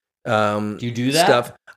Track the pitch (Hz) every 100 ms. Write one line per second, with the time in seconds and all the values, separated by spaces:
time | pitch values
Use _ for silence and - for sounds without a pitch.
0 | _ _ - 110 107 107 107 104 120 113
1 | 123 151 180 123 120 - -